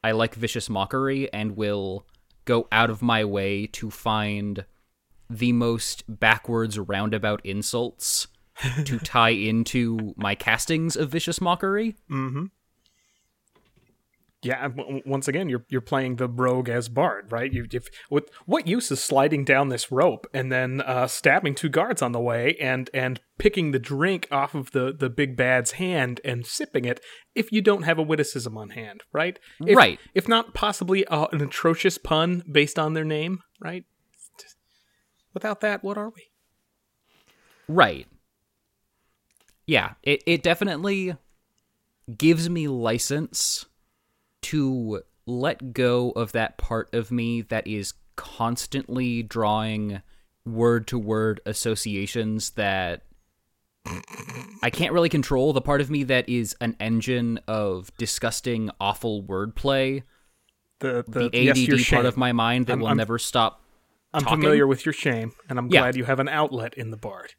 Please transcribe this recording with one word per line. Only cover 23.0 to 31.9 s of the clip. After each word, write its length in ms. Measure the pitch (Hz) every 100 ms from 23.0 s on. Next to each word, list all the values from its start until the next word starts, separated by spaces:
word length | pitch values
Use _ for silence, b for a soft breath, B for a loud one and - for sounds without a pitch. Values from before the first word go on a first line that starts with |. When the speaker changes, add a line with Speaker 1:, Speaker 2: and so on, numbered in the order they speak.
| 127 127 _ -
Speaker 2:
picking 320 | 208 202 160
the 80 | 135
drink 500 | 120 139 175 185 -
off 240 | 143 139 151
of 160 | 127
the, 200 | 135 127
the 200 | 143 135
big 260 | 120 139 123
bad's 360 | 127 127 120
hand 460 | - 185 170 127 120 -
and 180 | 120
sipping 420 | 113 - 151 143 120
it 140 | 123 B B B -
if 160 | 220
you 100 | 214
don't 220 | 202 202
have 160 | 160 160
a 40 |
witticism 540 | 156 156 143 135 117 110
on 120 | 104
hand, 320 | 120 110 98 -
right? 240 | 147 175 - B B
If, 140 | 175 247
Speaker 1:
Right. 220 | 196 - B 190
Speaker 2:
if 120 | 185
not 280 | 226 226 -
possibly, 500 | 208 196 185 190 185
uh, 220 | 156 156
an 100 | 156
atrocious 580 | 143 - 165 165 190